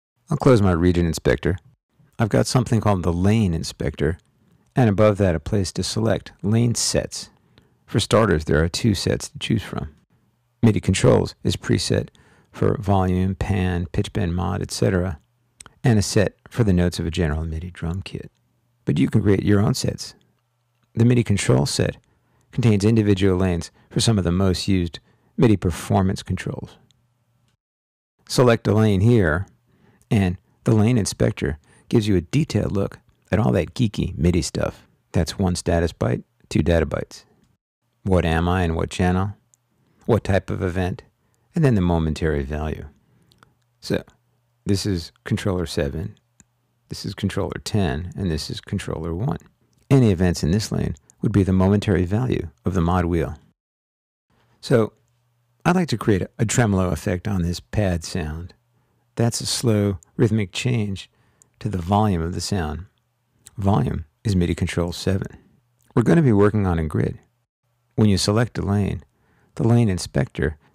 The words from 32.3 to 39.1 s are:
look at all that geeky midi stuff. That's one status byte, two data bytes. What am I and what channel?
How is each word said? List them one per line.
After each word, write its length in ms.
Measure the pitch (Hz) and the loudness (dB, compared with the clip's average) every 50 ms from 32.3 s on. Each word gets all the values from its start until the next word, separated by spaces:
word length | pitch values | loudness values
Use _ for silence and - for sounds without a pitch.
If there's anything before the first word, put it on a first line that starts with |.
| - 143 160 - - 104 - - | -2 -2 -2 -2 -2 -2 -2 -2
look 300 | - 98 - - - - _ _ _ _ _ _ | -2 -4 -6 -6 -8 -14 _ _ _ _ _ _
at 80 | - 95 | 0 0
all 100 | 120 127 | 2 2
that 240 | 120 95 80 82 - | 2 0 -2 -2 -2
geeky 420 | - 123 104 - - 71 - - | -2 -2 -2 -2 -4 -6 -6 -2
midi 260 | - 80 87 87 85 | 0 0 2 2 0
stuff. 440 | 78 - - - - - - - _ _ _ _ _ _ | -2 -4 -4 -4 -4 -4 -6 -10 _ _ _ _ _ _
That's 280 | - 90 80 - - - | -2 -2 -2 -2 -2 -2
one 180 | 98 90 87 | -2 -2 -2
status 360 | - - - 87 85 87 85 | -2 -2 -2 0 0 0 -2
byte, 300 | - - - 60 60 - - _ _ _ _ - | -2 -4 -4 -2 -2 -4 -8 _ _ _ _ -4
two 140 | - 104 | -2 0
data 240 | 76 87 85 82 73 | 2 2 2 2 0
bytes. 380 | 71 - - - - - - - _ _ _ _ _ _ _ _ _ _ _ _ _ _ _ - | -2 -4 -8 -10 -10 -14 -20 -20 _ _ _ _ _ _ _ _ _ _ _ _ _ _ _ -2
What 200 | 98 92 85 80 | 0 2 2 2
am 240 | 82 80 82 87 90 | 2 2 2 2 0
I 140 | 90 95 | 0 0
and 140 | 90 85 82 | 0 -2 -2
what 140 | 82 87 - | -4 -4 -4
channel? 440 | - - 92 90 | -2 0 0 0